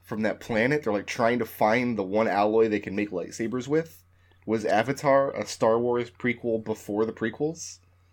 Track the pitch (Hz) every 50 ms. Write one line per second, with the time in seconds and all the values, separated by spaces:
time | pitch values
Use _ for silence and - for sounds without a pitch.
0 | _ - 120 107 110 104 - - - - 120 107 113 127 147 147 - 110 101 101
1 | 95 - - - 120 117 123 120 113 - - - 113 107 110 123 123 123 117 101
2 | 95 92 98 107 113 104 90 101 104 107 107 113 113 113 104 101 - 110 95 101
3 | 104 104 92 92 - - - - 117 113 117 127 120 139 147 160 165 160 - -
4 | _ _ _ _ _ _ _ _ - - 107 113 - 78 90 104 113 127 139 -
5 | - 143 135 139 139 139 - 104 104 - - - 127 110 113 117 120 123 120 120
6 | 120 117 - - - 120 117 - - 120 113 110 107 110 107 - - - 101 104
7 | 110 110 110 - 113 117 113 - 147 156 165 160 - - - - _ _ _ _
8 | _ _